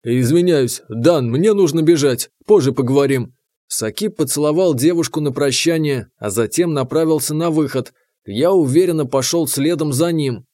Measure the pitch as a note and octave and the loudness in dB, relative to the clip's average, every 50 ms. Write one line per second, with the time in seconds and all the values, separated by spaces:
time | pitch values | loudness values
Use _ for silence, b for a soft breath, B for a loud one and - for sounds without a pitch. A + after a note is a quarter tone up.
0 | _ A#2 A#2+ C3 B2+ A#2 D3+ F3 F3 F3+ E3 C#3 C3 A#2+ - - - - A2 A#2 | _ -2 0 0 2 2 2 2 2 2 2 2 0 -2 -4 -10 -12 -10 -8 2
1 | B2+ E3 F3 D3+ B2+ A#2 A#2 C#3+ F3+ A3 G#3 G3+ F#3+ D3+ C#3 E3 D#3 D#3 F3 D3 | 2 2 2 2 0 -2 0 0 2 2 2 2 2 2 2 0 2 2 2 4
2 | C#3+ C#3 B2 A2+ - - _ _ _ - G#3+ F#3+ C3+ C3 A#2 C#3 C3 A#2+ C3+ C#3+ | 2 0 0 -2 -6 -14 _ _ _ 2 4 4 4 2 0 0 -2 0 2 2
3 | C#3+ C3+ C3+ B2+ A#2 - _ _ _ _ _ _ _ _ - - A2+ A2 G#2 - | 2 2 0 -2 -4 -8 _ _ _ _ _ _ _ _ -8 -6 -6 -6 -6 -4
4 | G#3 G#3+ - - D3+ C3+ - D3 D3 D3+ D3+ F3 F#3+ F3 D3+ A#2 C3 E3 F3 E3+ | -6 -6 -2 -4 -4 -4 -2 -2 0 0 2 2 2 2 0 2 2 2 2 2
5 | D#3+ - - D#3+ D3+ C#3+ B2+ B2+ C#3+ C#3 C3 - - E3+ E3+ D#3+ D#3 D3 C#3 B2 | -2 -4 -4 -4 -4 -4 -2 0 -2 0 0 0 0 0 0 0 0 -2 -2 -4
6 | G#2 _ _ _ G#2+ G#2+ F#2+ A2+ A#2 G#2+ - - F3+ E3+ D#3 C#3 C3 B2+ C3 D#3 | -6 _ _ _ -8 -4 -2 -2 -2 0 0 0 0 0 0 -2 -4 -2 -2 0
7 | D#3+ D#3+ D#3+ D3+ D3 - D3+ D#3 E3 E3+ D#3 D#3 D3+ C3+ - C3 - - _ _ | 0 2 0 0 -2 -4 -4 -2 -2 0 0 0 0 0 -2 -6 -6 -6 _ _
8 | _ _ _ _ _ - G2+ A2+ D3 F3 F#3+ F#3 D#3 B2+ B2+ E3 F#3+ F#3 E3+ D#3 | _ _ _ _ _ -8 -4 0 0 2 2 2 2 2 2 2 2 2 0 -2
9 | D3 B2 - C3+ B2 - E3 E3+ D#3 C3+ - C#3 C#3 D#3+ F3 C#3+ D#3 D3+ C3+ B2 | -2 -2 -2 -2 -2 0 -2 -2 -2 -2 -2 -2 0 0 0 0 -2 -2 0 0
10 | E3 F3 E3+ D#3+ D3 C3+ A#2+ G2 - _ | 0 0 0 -2 -2 -2 -4 -6 -10 _